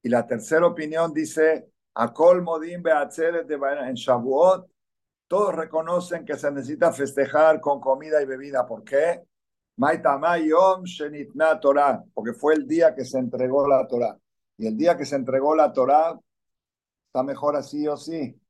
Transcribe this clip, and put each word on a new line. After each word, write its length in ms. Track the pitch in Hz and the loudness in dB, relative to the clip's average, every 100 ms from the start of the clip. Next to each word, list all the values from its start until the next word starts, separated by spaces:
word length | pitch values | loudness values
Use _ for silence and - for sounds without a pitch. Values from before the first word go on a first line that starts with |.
Y 60 | 117 | 2
la 160 | 120 | 0
tercera 420 | 117 117 - 156 175 | 0 -8 0 2 2
opinión 460 | 165 151 160 165 | 0 -6 -2 -2
dice, 560 | 151 156 160 156 156 - _ _ | -2 -4 2 2 2 -6 _ _
Akol 460 | - 117 - 165 180 | -4 -4 4 4 6
Modim 380 | 175 160 165 175 | 0 -6 -6 -6
Beatzeret 640 | 170 151 143 - 165 170 147 | 0 0 0 -2 -2 -2 -6
de 100 | 147 | -4
Ba-, 320 | 139 147 127 | -4 -4 -6
en 60 | |
Shavuot, 760 | 120 - 120 123 135 180 185 - _ _ _ _ _ _ | -6 0 0 2 4 4 2 -4 _ _ _ _ _ _
todos 280 | 190 202 | -2 0
reconocen 680 | 156 160 156 160 175 175 165 | -2 -4 -6 -2 -4 -4 -10
que 120 | 151 143 | -8 -6
se 140 | 147 | -4
necesita 420 | 143 127 147 170 | -6 -10 0 0
festejar 680 | - 139 139 135 151 160 156 | 0 -4 -2 0 4 4 4
con 200 | 143 139 | 0 -2
comida 420 | 135 135 156 151 | -2 -2 0 -2
y 20 | |
bebida. 400 | 139 131 143 135 | -2 -8 -6 -4
¿Por 200 | 123 110 | -4 -10
qué? 400 | - 139 165 175 _ _ _ _ _ - | -2 0 0 -2 _ _ _ _ _ -2
Maitama 640 | 139 165 156 139 160 170 | -2 0 0 0 0 0
Yom 460 | 156 160 190 185 | 2 4 4 2
Shenitna 760 | 180 - 147 147 139 135 160 156 | -6 -10 -10 -10 -14 0 2 4
Torah, 420 | 143 143 143 113 - | 2 4 2 0 -6
porque 180 | - 110 | -10 -10
fue 220 | 117 151 | -2 0
el 120 | 156 131 | 0 0
día 280 | 160 165 | 2 2
que 100 | 139 | 2
se 140 | 120 131 | -6 -4
entregó 500 | 123 127 127 135 143 | -4 -4 0 0 2
la 180 | 135 117 | 2 2
Torah. 300 | 123 113 - _ _ _ _ | -2 -2 -4 _ _ _ _
Y 100 | 110 | -6
el 100 | 110 | 0
día 200 | 165 165 | 2 2
que 80 | |
se 120 | 139 139 | -2 -4
entregó 380 | 127 135 143 | -2 0 2
la 180 | 156 147 | 4 2
Torah, 460 | 131 127 147 165 165 _ _ _ _ _ _ _ _ _ | 2 4 4 2 -4 _ _ _ _ _ _ _ _ _
¿está 160 | 127 | -4
mejor 340 | 139 135 147 143 | -4 -2 -2 -2
así 300 | 135 147 151 | -6 -6 -4
o 100 | 143 | -6
sí? 440 | - 160 127 - | -8 -8 -8 -12